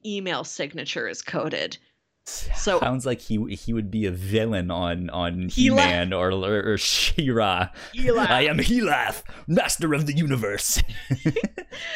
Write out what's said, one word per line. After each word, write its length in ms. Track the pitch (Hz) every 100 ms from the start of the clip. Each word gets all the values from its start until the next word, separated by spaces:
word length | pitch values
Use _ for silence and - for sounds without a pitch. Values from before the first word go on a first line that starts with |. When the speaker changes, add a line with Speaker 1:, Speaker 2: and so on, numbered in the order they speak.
| 214
Speaker 1:
email 400 | 202 185 147 143
signature 600 | - 143 160 135 175 113
is 140 | -
coded. 560 | - 160 143 76 78 - _ _ _ _ -
So 540 | - - - - 180
Speaker 2:
Sounds 260 | 123 131 127
like 140 | 120
he, 340 | - 110 110 101
he 180 | -
would 180 | 113 104
be 140 | 110 101
a 60 |
villain 600 | 90 95 110 113 104 90
on, 380 | 87 87 85 90
on 400 | 87 87 87 90
Speaker 1:
Helath. 20 |
Speaker 2:
He-Man 600 | - - 110 90 87 90
or, 180 | 92 92
or, 400 | 95 92 104 98
or 60 | 101
She-Ra. 880 | - - - - 139 113 104 90 92 - -
Speaker 1:
Helath. 360 | 240 254 226 214
Speaker 2:
"I 140 | 127 147
am 120 | 160
Helath, 640 | - 240 220 139 107 - - - -
master 460 | 175 - - 160
of 120 | 143 147
the 60 |
universe." 680 | 147 156 131 104 101 - - - - -
<laughs> 240 | 131 - - 605 - - - 679